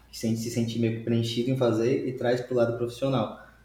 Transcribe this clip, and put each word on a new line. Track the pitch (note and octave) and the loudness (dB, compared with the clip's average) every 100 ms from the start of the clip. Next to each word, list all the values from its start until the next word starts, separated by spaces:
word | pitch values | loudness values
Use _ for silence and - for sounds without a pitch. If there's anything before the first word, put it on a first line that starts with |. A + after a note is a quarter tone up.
| - | -18
que | - | -6
se, | A2+ A2+ | -2 -2
se | A2+ | -2
sente | A#2+ A2+ A2+ | -2 -2 0
meio | A2+ A2+ | 0 0
que | |
preenchido | A#2+ A#2 A2+ A#2 B2+ | 0 0 2 0 0
em | C3 | 2
fazer | A#2+ A2 A#2 C#3 C3+ | 2 2 2 2 -2
e | |
traz | - B2 B2 | -2 0 0
pro | - B2 | 0 2
lado | A#2 A#2+ | 2 0
profissional. | A#2 - C3+ B2+ G#2 - - - | -4 -2 0 0 0 -6 -18 -20